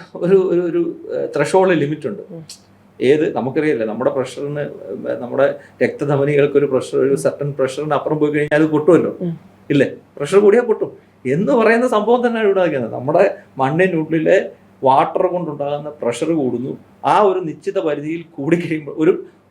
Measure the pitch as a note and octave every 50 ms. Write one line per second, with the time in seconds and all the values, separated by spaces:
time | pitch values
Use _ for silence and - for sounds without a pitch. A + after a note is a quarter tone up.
0 | - - - - F3 F3 G3 F#3+ F#3 - F3 F3 F3 E3+ D#3+ E3+ E3 - - -
1 | - - - C#3+ C#3 C#3 - D3 D3 - - F#3+ F#3 F#3+ F3+ D3+ C#3+ C#3+ D#3 D3+
2 | - A#2+ G2+ - - - D#3+ E3 D#3+ - - - _ _ _ _ _ _ _ -
3 | A#2+ B2+ D3 D3+ D#3+ E3+ - A2+ A2+ C3+ A#2 D#3 D3+ D#3 D3+ A#2 A2 A2 G#2+ A#2
4 | C3 C#3+ C#3 C3+ B2 - - C#3 C#3+ C#3+ D3 D3 C#3+ - - - - - B2+ A#2+
5 | A#2+ B2 B2+ B2 B2 A#2+ B2+ B2+ C#3 C#3 - - - - _ _ B2+ - - -
6 | D3+ C#3 C#3+ C3+ C#3 D3 D3 C#3+ C#3+ C#3+ C#3+ C#3+ C#3+ C3+ C3 B2 - - - C#3+
7 | C3 C3+ C#3 C3+ - C#3 - - C#3+ D3 C#3+ - C3+ C3 - D3 D3+ D#3 D3+ C#3+
8 | - - D#3 D3+ D3+ D3 C#3+ D3 D3 D3 D3+ D3+ D#3 D#3 D3+ D3+ D3+ F#3 E3+ D#3
9 | - - - - F#3 E3+ E3 - - - _ _ _ _ C#3+ C#3+ A#2+ G2 - -
10 | _ _ _ - C#3+ D3 F#3 G3+ G#3 G3 G3+ A#3+ A#3+ A3 G#3 - F3+ C3+ - -
11 | _ _ _ _ _ B2+ C3+ D#3+ G#3+ C4 C#4+ A#3 A3 G#3+ A#3 A#3 B3+ A#3+ A#3+ G#3+
12 | G3 G#3+ A#3+ A#3 A#3+ A#3+ A3+ A3+ A3 G3+ G3 F#3+ F3+ E3 D3 C3 A#2 G#2+ A#2+ B2
13 | B2 C3+ D#3 - A3+ D4+ - - - _ _ - C3 C3+ D3+ E3 F#3 F#3 E3+ D#3+
14 | D#3 D#3 D#3+ E3 D#3 E3 F3+ G3 - - - _ _ _ _ _ C3 C3 C3+ C#3+
15 | E3+ E3 - F3 F3+ F3+ F3 F3 F3 D#3 D3 C#3+ C#3+ C#3+ D3 D3 D3+ D3+ D3 -
16 | - A#2 A#2+ - E3 D#3 E3+ D#3 C3+ B2 A#2+ A#2+ B2+ C#3+ - - - - _ _
17 | - C3+ D#3 F#3+ G#3+ G3 F#3 F#3 F3+ D#3 D3 - - G3+ - F#3+ D#3+ D#3+ D3 D3
18 | D3 D3+ E3 E3+ D#3+ - _ - C#3 D3+ E3 E3+ E3+ D3+ D#3+ D#3 D3+ C#3 - -
19 | D#3 E3+ G#3 - - - _ _ _ _